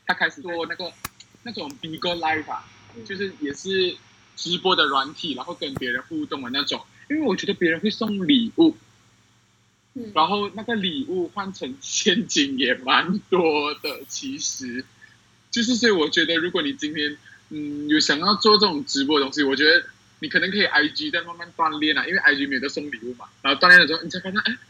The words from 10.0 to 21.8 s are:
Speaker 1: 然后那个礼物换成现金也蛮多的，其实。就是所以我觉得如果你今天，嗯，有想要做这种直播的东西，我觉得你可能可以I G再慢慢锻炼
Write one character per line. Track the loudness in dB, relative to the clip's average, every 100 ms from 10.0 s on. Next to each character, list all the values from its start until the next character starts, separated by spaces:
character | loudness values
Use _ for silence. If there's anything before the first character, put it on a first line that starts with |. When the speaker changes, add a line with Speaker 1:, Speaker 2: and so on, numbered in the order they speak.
| -2
Speaker 1:
然 | 2 2
后 | 2 -2
那 | -6
个 | -4 -2
礼 | -2 -4 -4
物 | -2 -4
换 | -6 -8
成 | -8 -10 -10
现 | -6 0 2 2 0
金 | 0 0 0
也 | 0 0
蛮 | 2 2 2 -2 0
多 | 2 4 2 -2
的， | -6 -8 -10 -12
其 | -10 -10 -8
实。 | -8 -8 -10 -10 -12 _ -20 _ _ _ _
就 | -2
是 | 0 2
所 | 4
以 |
我 | 4 2
觉 | 2
得 | 2 0
如 | 0
果 | -2
你 | -2
今 | -4 -6
天， | -4 -6 -6 -16 -20 _
嗯， | -10 -8 -6 0
有 | 2
想 | 4 2
要 | 2 4
做 | 6 6
这 | 4
种 | 0 -2
直 | -2 2
播 | 2
的 | 2
东 |
西， | 0
我 | 0 4
觉 | 6
得 | 6 2 -10 _ _
你 | -2
可 | 0
能 | 0
可 | 0
以 |
I | 2 2 0
G | -2 -4
再 | -4
慢 | -6 -12
慢 | -12 -2
锻 | -2
炼 | 0